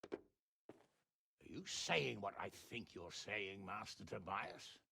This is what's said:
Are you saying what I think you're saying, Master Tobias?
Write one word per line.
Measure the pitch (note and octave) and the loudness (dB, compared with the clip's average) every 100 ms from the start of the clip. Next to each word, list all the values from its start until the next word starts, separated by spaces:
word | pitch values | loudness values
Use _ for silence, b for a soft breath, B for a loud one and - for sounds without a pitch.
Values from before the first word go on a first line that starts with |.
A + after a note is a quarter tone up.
| - - - _ _ _ _ - - _ _ _ _ _ | -4 -4 -6 _ _ _ _ -20 -20 _ _ _ _ _
Are | - | -8
you | C#3+ F#3+ | -6 -2
saying | - - E3+ C3+ A2+ | 0 6 8 8 4
what | G2 - | 0 0
I | F#2+ - - | -2 -2 -6
think | A#2+ G#2+ | -4 -4
you're | - F2 | -6 -6
saying, | - - G#2 G2 G2 F#2+ | -4 0 2 2 -2 -2
Master | G#2 A2 - | -2 -2 -6
Tobias? | - A2 F2+ G2 B2 - - - _ | -4 -4 0 0 0 -6 -10 -12 _